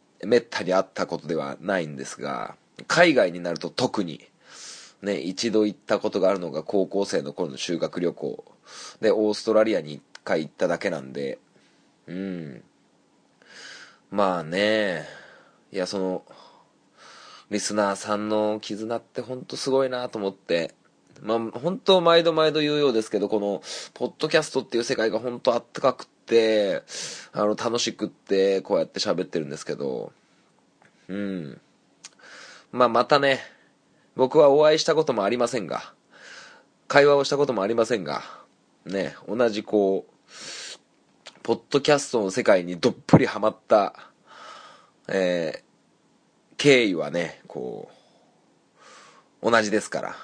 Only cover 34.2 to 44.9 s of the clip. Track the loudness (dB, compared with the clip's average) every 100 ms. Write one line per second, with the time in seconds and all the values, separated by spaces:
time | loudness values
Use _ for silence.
34.2 | 2 8 8 8 6 4 2 2 2 0
35.2 | 0 0 0 -2 -6 -8 -10 _ _ -20
36.2 | -20 -20 -20 -20 _ _ 2 6 6 6
37.2 | 2 0 0 0 0 2 2 0 -2 -6
38.2 | -8 -18 -20 _ _ _ -6 -4 -4 -6
39.2 | -8 0 0 0 0 2 2 0 -4 _
40.2 | _ -18 -16 -14 -14 -18 _ _ _ _
41.2 | -20 _ -4 -4 0 0 4 2 2 -2
42.2 | -2 0 4 4 2 0 0 0 6 6
43.2 | 6 0 -2 -2 2 4 4 -4 -20 _
44.2 | _ -20 -20 -20 -20 -20 _